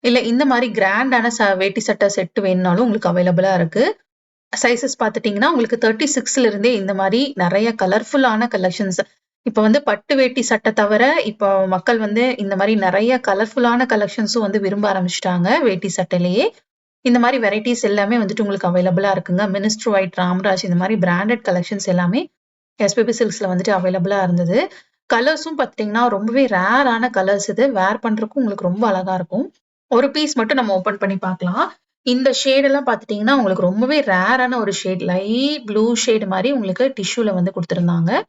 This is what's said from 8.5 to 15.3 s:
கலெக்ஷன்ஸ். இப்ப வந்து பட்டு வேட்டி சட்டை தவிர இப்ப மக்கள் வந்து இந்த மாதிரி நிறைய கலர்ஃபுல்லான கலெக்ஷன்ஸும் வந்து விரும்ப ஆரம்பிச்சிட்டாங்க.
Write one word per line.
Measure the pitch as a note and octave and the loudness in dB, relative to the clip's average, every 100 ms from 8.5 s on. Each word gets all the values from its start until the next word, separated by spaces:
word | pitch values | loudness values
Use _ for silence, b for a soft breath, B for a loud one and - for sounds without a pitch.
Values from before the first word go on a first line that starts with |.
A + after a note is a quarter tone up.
கலெக்ஷன்ஸ். | G#3+ F#3 F3 G3 F3+ - b _ _ - | -2 -2 -2 -4 -4 -6 b _ _ -4
இப்ப | A3 | 0
வந்து | G#3+ B3+ | 4 4
பட்டு | C#4+ D4+ _ C#4 | 2 -4 _ 2
வேட்டி | B3+ B3+ | 2 0
சட்டை | A3 A3 - | -2 0 0
தவிர | A3 G#3 G#3+ B3+ D#4+ | 0 2 4 4 2
இப்ப | A3 G#3 G3+ G3 F#3+ | -2 -2 0 2 2
மக்கள் | F#3 - A#3 | 0 0 0
வந்து | G#3+ G#3 B3 A#3+ | 0 0 0 -2
இந்த | G3 F#3+ | -4 -2
மாதிரி | G3+ A3 | 0 2
நிறைய | F#3+ F#3 A3 B3+ | 2 2 2 0
கலர்ஃபுல்லான | B3+ G3 A3 C4 A#3+ A#3+ B3+ | 0 0 0 0 2 2 2
கலெக்ஷன்ஸும் | A3 G#3 - G#3 A#3+ G#3 | 0 0 -2 -2 0 0
வந்து | G3+ | 0
விரும்ப | G3 G3+ G#3 | -2 -2 0
ஆரம்பிச்சிட்டாங்க. | F#3+ F3+ - F#3 | 0 -2 -2 -2